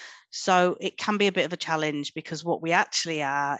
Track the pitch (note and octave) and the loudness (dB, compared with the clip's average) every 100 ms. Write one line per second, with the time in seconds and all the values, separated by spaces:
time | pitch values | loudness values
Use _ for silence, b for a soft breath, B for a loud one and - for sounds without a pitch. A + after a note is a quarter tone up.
0 | B B _ - - F#3 F3+ - F#3 - | B B _ -4 4 6 4 2 -6 -4
1 | - G#3 G3+ F#3 D3+ F3 - D#3+ D3+ D3 | -2 2 2 2 -2 -2 -2 0 0 -2
2 | C#3+ D#3+ - D3+ E3+ D#3+ E3 F3 G#3+ - | -6 -10 -10 -6 -4 -2 2 2 2 -2
3 | E3 D#3 C#3 C#3+ C#3+ | -2 -2 -2 0 -2